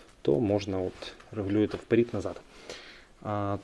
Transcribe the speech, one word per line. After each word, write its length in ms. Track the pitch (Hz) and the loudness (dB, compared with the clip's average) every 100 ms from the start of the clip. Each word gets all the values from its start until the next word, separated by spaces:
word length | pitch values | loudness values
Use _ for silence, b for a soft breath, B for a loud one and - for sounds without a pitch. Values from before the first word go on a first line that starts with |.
| B - | B -6
то 180 | - 143 | 2 2
можна 400 | 110 101 98 95 | 4 2 0 -4
от 320 | 92 - - - - | -4 -6 -16 -16 -12
регулювати 440 | 110 98 104 104 92 | -6 0 2 2 0
вперед-назад. 640 | - 113 117 104 92 87 - B B B B B B - | 2 4 4 0 -6 -8 -16 B B B B B B -12
А, 360 | - 104 101 101 | -6 -2 -2 -4